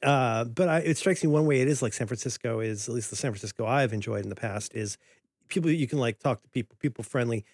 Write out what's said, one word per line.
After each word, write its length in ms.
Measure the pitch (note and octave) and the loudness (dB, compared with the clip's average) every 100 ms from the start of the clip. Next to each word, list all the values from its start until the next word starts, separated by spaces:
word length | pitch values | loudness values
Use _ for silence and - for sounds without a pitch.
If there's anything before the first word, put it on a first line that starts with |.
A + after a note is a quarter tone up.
uh, 420 | C#3 C#3 B2 A2+ A#2 | 2 4 4 0 0
but 240 | A#2 F3+ | 0 2
I, 100 | D#3+ | 2
it 180 | D#3+ D#3 | 2 2
strikes 260 | F#3+ F3+ | 2 2
me 60 | D#3+ | 4
one 160 | D3+ D#3 | 4 4
way 140 | C3+ | 4
it 60 | C3 | 4
is, 140 | C#3 | 2
like, 120 | A#2 | 0
San 120 | - A2 | -2 -4
Francisco 520 | B2 B2 - A#2+ A2+ | -4 -6 -4 -4 -2
is, 280 | A2+ G#2 G#2+ | -2 -4 -4
at 60 | |
least 160 | A#2+ A2 | -6 -6
the 60 | A2 | -4
San 160 | C#3 | -4
Francisco 340 | G2+ G#2 - A2 | -4 -8 -4 0
I've 280 | C3+ B2+ | 2 2
enjoyed 300 | G#2+ G#2 G#2+ | 0 -4 -4
in 60 | G2+ | -6
the 60 | G2 | -6
past, 400 | A2+ G2+ - A2+ | -6 -6 -6 -6
is 220 | G#2 - _ _ _ _ - | -8 -8 _ _ _ _ -4
people, 240 | G3 E3 | 0 2
you 160 | E3 C3 | 2 2
can, 100 | D3 | 0
like, 220 | A#2+ - | 0 0
talk 240 | C#3+ A#2+ | -2 -2
to 60 | _ | _
people, 280 | B2+ G#2+ _ | -6 -6 _
people 240 | C#3+ - | -6 -4
friendly, 420 | - C3+ A#2 A2+ - | -4 -2 0 -2 -6